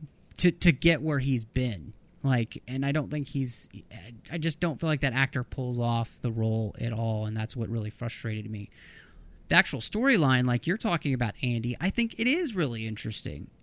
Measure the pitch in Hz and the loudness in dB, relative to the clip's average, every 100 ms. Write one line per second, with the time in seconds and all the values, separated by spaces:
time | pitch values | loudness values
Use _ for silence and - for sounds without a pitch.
0 | 151 _ - - 175 165 175 135 170 156 | -18 _ -6 4 4 6 4 6 4 4
1 | 156 143 135 127 110 131 127 98 71 - | 2 0 2 0 0 0 0 -2 -10 -18
2 | - _ 135 123 113 - - 131 139 147 | -20 _ 2 2 0 -6 -8 -4 -2 0
3 | 101 151 135 139 131 - - 107 - 107 | -2 -4 -4 -2 -2 -2 -6 -12 -18 -18
4 | 95 117 - 165 156 - 170 131 160 151 | -18 -18 -10 -4 -2 -2 -2 -2 0 0
5 | 139 123 135 131 123 - 123 123 120 117 | 0 0 0 -2 -6 -4 -4 0 2 2
6 | 117 - 123 113 110 110 107 - 117 110 | 0 -4 -4 0 2 2 -2 -4 -4 -2
7 | 113 110 107 110 110 120 110 113 107 - | -2 -2 -2 -4 -4 -4 -4 -4 -4 -6
8 | 117 - 113 110 107 107 101 - - - | -8 -6 -6 -6 -6 -8 -10 -14 -20 -20
9 | - - - - - 165 - 127 - 214 | -20 -20 -20 -12 2 4 4 2 -2 0
10 | 262 233 143 127 127 120 - 202 214 170 | 4 6 6 4 4 2 0 -2 0 0
11 | 147 127 113 - 127 120 120 - 185 214 | 0 0 0 -2 -2 -2 -2 -2 -2 0
12 | 233 - 233 320 320 196 143 113 110 107 | -2 0 0 0 0 0 -2 -2 -6 -6
13 | 113 107 98 73 - - | -6 -6 -6 -8 -12 -12